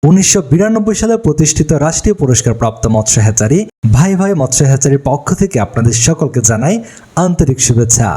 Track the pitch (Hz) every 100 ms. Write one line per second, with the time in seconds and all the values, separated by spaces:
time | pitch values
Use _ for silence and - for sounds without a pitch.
0 | 143 185 190 202 143 151 208 226 214 208
1 | 220 226 226 147 160 - 151 156 151 165
2 | - 208 135 120 - 110 113 107 117 110
3 | 107 - 110 107 110 151 214 _ 117 110
4 | 180 190 196 190 131 - 143 139 147 139
5 | 139 139 - 185 196 127 98 - 113 117
6 | 117 165 151 127 117 110 131 226 226 -
7 | - - 180 175 170 135 - 120 117 123
8 | 113